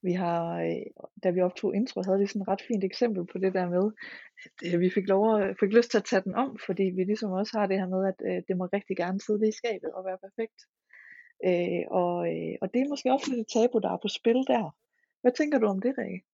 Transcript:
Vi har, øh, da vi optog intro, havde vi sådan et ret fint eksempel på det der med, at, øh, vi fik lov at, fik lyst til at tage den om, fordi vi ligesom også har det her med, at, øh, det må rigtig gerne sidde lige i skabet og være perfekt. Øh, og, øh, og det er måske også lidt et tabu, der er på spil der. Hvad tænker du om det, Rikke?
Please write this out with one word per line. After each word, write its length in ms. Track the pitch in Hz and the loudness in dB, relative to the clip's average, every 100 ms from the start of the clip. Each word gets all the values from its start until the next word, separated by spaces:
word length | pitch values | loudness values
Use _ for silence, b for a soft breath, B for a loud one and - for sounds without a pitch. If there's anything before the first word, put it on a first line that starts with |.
Vi 100 | 185 | 0
har, 480 | 180 175 170 170 170 | 0 0 -2 -2 -2
øh, 260 | 165 170 - - - - | -2 -4 -8 -14 -20 -4
da 80 | 190 | 0
vi 100 | 175 | 2
optog 360 | 180 - 202 196 | 0 0 -2 0
intro, 260 | 254 - | -2 -2
havde 160 | 185 190 | 0 2
vi 80 | 202 | 2
sådan 160 | 208 | -2
et 60 | 190 | -2
ret 140 | 196 - | -4 0
fint 160 | 220 | -2
eksempel 420 | 185 - 240 196 175 | -2 0 0 0 -6
på 120 | 180 | -2
det 160 | 190 | 0
der 140 | 185 180 | 0 0
med, 220 | 180 202 214 B B B B | 2 0 -2 B B B B
at, 300 | B - 175 | B -12 -2
øh, 60 | 175 | 2
vi 100 | 180 | 4
fik 180 | 202 196 | 2 2
lov 320 | 190 220 214 | 4 4 4
at, 160 | 196 196 | 2 0
fik 120 | 196 | 4
lyst 180 | 220 233 | 6 6
til 80 | 233 | 0
at 60 | |
tage 180 | - 196 | 2 0
den 120 | 190 | 0
om, 240 | - - - - | -2 -2 -4 -8
fordi 160 | 180 | 0
vi 220 | 190 185 | 0 0
ligesom 280 | 185 214 214 | 0 0 -2
også 260 | 185 214 220 | -2 -2 0
har 80 | 196 | 0
det 120 | 190 | 0
her 100 | 185 | 0
med, 180 | 185 190 | 0 0
at, 60 | 190 - | -2 -4
øh, 140 | 180 180 | -4 -2
det 80 | 180 | -2
må 100 | 180 | 0
rigtig 300 | 202 - 196 | -4 -4 -4
gerne 240 | 175 190 | -2 -4
sidde 180 | - 208 | -2 2
lige 80 | 220 | 2
i 120 | 214 | 0
skabet 300 | 240 196 - | -4 -4 -6
og 120 | - | -8
være 140 | 185 185 196 | -8 -8 -12
perfekt. 340 | - 226 _ - _ _ B B B B _ 185 | -8 -8 _ -20 _ _ B B B B _ 0
Øh, 380 | 175 175 180 - | 2 0 -2 0
og, 240 | 185 175 175 170 | 0 2 0 -2
øh, 200 | 165 165 - | -4 -6 -4
og 60 | 185 | -2
det 80 | 247 | -2
er 80 | 277 | -2
måske 240 | 285 254 | -2 0
også 140 | 269 285 | 0 0
lidt 100 | 247 | -4
et 120 | 220 | -2
tabu, 240 | 233 240 233 | 2 2 2
der 120 | 196 | 0
er 60 | 175 | -2
på 60 | 208 | -4
spil 360 | - 226 240 262 | 0 2 2 2
der. 240 | 247 180 - _ _ _ _ | 0 0 -10 _ _ _ _
Hvad 120 | 247 | 0
tænker 260 | 254 302 285 | 2 0 2
du 80 | 214 | 2
om 140 | 190 | 0
det, 140 | 233 269 | -2 -4
Rikke? 240 | 214 190 _ | -8 -10 _